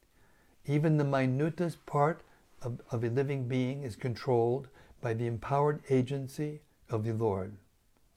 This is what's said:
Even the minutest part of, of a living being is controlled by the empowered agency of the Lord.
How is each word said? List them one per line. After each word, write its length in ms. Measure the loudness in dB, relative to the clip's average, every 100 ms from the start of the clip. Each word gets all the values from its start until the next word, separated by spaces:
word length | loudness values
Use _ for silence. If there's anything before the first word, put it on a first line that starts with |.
| _ _ _ _ _ _ -2
Even 320 | 2 4 4
the 80 | 4
minutest 800 | 2 2 2 0 0 -4 -4 -4
part 380 | 2 2 2 -10 -20 _ -10
of, 200 | -8 -8 -6
of 120 | -4
a 60 | 0
living 380 | 0 0 -2 -2
being 360 | 0 0 -2
is 120 | -8 -6
controlled 720 | -6 -4 0 2 4 0 -4 -18 -20 -8
by 140 | -4
the 120 | -2 -2
empowered 560 | -4 -2 2 2 0 2
agency 680 | 2 2 -2 -6 -6 -6 -8 -16 _ -6
of 160 | -2 -2
the 80 |
Lord. 420 | 0 0 0 -4 -10 _ _ _ _ _